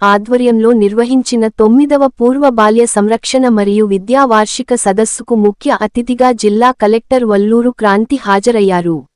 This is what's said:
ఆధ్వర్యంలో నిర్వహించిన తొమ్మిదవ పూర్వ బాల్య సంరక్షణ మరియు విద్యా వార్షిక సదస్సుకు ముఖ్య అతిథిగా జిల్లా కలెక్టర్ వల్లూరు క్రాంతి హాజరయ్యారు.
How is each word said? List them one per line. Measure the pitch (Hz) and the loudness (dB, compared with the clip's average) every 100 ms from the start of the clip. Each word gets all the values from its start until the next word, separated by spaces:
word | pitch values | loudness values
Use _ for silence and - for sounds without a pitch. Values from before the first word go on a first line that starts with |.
ఆధ్వర్యంలో | 202 202 214 247 247 226 220 | 0 0 0 0 2 2 2
నిర్వహించిన | 240 202 214 240 262 247 240 220 | 2 2 0 0 -2 0 -2 -2
తొమ్మిదవ | - 214 240 285 294 269 | 0 2 2 2 2 0
పూర్వ | - 240 262 285 | 0 -2 2 0
బాల్య | 233 214 226 233 | 2 2 2 0
సంరక్షణ | 208 208 226 - 262 254 | 0 0 -2 -2 -2 0
మరియు | 214 202 208 214 | 2 0 0 0
విద్యా | 196 196 262 | -2 0 0
వార్షిక | 269 220 214 - 247 | 2 0 0 -6 -4
సదస్సుకు | 240 202 196 220 - 262 | -2 -2 -2 -2 -6 -4
ముఖ్య | 226 208 202 285 240 | 0 0 -2 -4 -2
అతిథిగా | 214 - 240 247 254 | -4 -4 -4 0 0
జిల్లా | 240 214 208 247 | 0 -2 0 0
కలెక్టర్ | 254 208 226 - 262 | 0 0 0 -2 -2
వల్లూరు | 233 202 208 233 240 | 0 0 0 0 0
క్రాంతి | 240 214 202 226 277 | -2 -2 0 -2 -4
హాజరయ్యారు. | 208 196 202 233 196 180 175 160 131 | -2 0 0 0 0 0 -2 -6 -8